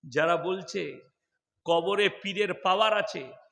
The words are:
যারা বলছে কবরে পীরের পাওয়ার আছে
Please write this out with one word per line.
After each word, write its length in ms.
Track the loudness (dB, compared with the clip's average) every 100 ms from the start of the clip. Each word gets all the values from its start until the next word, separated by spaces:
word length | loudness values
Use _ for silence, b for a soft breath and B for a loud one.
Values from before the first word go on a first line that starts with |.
| -4
যারা 280 | 0 2 2
বলছে 600 | 0 -4 -6 -8 -8 -12 -20 _ _ _ _ _ 0
কবরে 440 | 2 2 2 2
পীরের 440 | 0 -8 -2 -2
পাওয়ার 400 | 0 2 4 4
আছে 400 | 2 -2 -6 -12 -16 -20